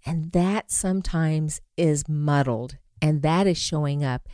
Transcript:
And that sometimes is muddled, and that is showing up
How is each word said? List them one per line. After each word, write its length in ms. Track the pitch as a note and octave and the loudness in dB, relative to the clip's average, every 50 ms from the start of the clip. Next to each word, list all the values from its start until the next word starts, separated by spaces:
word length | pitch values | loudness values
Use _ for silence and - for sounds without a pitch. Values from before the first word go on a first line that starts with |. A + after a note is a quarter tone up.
| _ | _
And 260 | - E3 E3 D#3 E3 | -4 -4 -4 -4 0
that 400 | - F3 F3 F#3 G3+ A3 - - | 0 2 2 2 0 -2 -4 -4
sometimes 880 | - - - F#3+ F#3 F#3+ F3+ - - E3+ E3 D#3 D#3 D#3 D#3 D3+ D3+ - - _ _ | -6 -2 -2 0 -2 0 -2 -2 0 0 0 2 2 0 -2 -2 -6 -8 -14 _ _
is 320 | - E3+ D#3+ D3+ C#3+ D3 - | 0 2 2 2 2 0 -2
muddled, 720 | D3+ D3 D3 D3+ D3 C#3+ C#3 B2+ A#2+ A2 A#2+ B2+ - - _ _ _ - | -2 -2 0 2 2 2 2 2 0 -4 -4 -8 -12 -16 _ _ _ -2
and 200 | - D#3 D#3 D3+ | 0 2 2 2
that 260 | C#3 D#3 D#3+ F3 G3 G3 | 2 2 2 4 4 2
is 100 | E3+ - | 2 0
showing 460 | - - - D#3 D3+ C#3+ C#3 C#3+ D3 | -2 -4 -2 -2 0 0 0 -2 -2
up 240 | C3+ B2 B2+ - - | -2 -2 -4 -6 -12